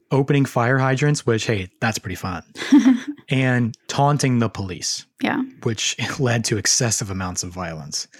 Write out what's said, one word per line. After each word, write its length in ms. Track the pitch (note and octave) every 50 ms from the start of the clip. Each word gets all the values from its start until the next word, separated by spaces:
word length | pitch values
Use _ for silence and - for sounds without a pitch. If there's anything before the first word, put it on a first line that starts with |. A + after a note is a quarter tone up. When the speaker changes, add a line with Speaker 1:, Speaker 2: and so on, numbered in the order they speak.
| _ _
Speaker 1:
opening 340 | C#3+ C3+ C#3 - D3 C#3 C3+
fire 340 | - - B2 A#2 A#2+ C3+ C3
hydrants, 460 | C3+ C3 C3 B2+ D3 D3 D3 - -
which, 220 | A#2+ A2+ G#2+ -
hey, 220 | - A2+ G2 F#2 - _ _
that's 180 | - A2+ G#2+ -
pretty 180 | - - F2+
fun. 260 | - - F#2 F2 E2 - _ - - - -
Speaker 2:
<laughs> 340 | C4+ C#4+ G#3+ C4 B3 A#3+ - D4 D4 - - -
Speaker 1:
And 480 | C3 C3 C3 B2+ B2 B2 A#2+ A2+ - - _
taunting 540 | - - - C#3+ C#3+ D3 C#3 - C3 B2 A#2+
the 80 | A#2 G#2+
police. 580 | - - G2 F#2 F2 - - - - - - _ _ -
Speaker 2:
Yeah. 200 | A#3+ - - - C4 C4+ - -
Speaker 1:
Which 340 | - A#2+ A2 - - - - - A#2+ -
<laughs> 100 | - -
led 260 | C3+ A#2+ A#2 A#2 A2
to 100 | - A2+ G2+
excessive 500 | - - - - C3 A2+ G2+ - A2+ G2
amounts 360 | F#2+ F#2 F#2 F#2 E2+ - -
of 60 | F2+
violence. 560 | E2+ F2+ F2+ E2 E2 D#2 C#2+ - - - - - -